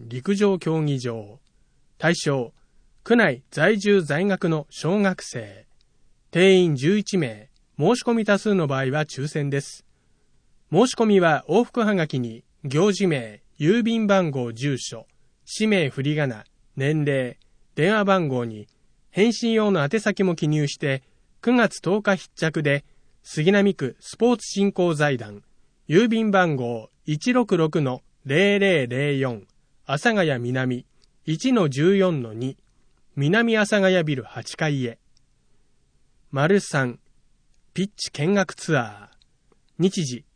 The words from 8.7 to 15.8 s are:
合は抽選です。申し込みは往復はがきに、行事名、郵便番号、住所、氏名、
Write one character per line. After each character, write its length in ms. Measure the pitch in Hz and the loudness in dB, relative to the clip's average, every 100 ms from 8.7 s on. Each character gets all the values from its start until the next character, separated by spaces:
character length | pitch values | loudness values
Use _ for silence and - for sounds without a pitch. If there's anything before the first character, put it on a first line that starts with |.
| 135 | -2
合 60 | 135 | -2
は 200 | 151 151 | -2 -4
抽 220 | - 147 | -6 -8
選 240 | 156 143 | -4 -4
で 100 | 139 | -4
す。 240 | - - _ _ _ _ _ _ _ _ - | -6 -18 _ _ _ _ _ _ _ _ -2
申 160 | 156 254 | 2 2
し 80 | - | 2
込 100 | 220 | 4
み 140 | 196 | 4
は 260 | 170 143 - | 4 0 0
往 160 | 196 | 0
復 180 | 240 247 | 0 -2
は 120 | 214 | 0
が 140 | 196 151 | 0 -2
き 120 | 135 | -4
に、 240 | 120 113 _ _ | -6 -10 _ _
行 280 | 143 147 208 | -4 2 2
事 140 | 185 190 | 2 0
名、 380 | 143 110 104 _ - | -2 -6 -16 _ -2
郵 240 | 147 240 | 2 2
便 240 | 226 226 208 | 2 0 2
番 240 | 196 165 | 2 2
号、 200 | 135 120 | -4 -6
住 260 | 113 143 123 | -6 -4 -4
所、 280 | - 113 - _ _ _ - | -8 -14 -18 _ _ _ -16
氏 220 | - 220 | -4 0
名、 220 | 196 | 2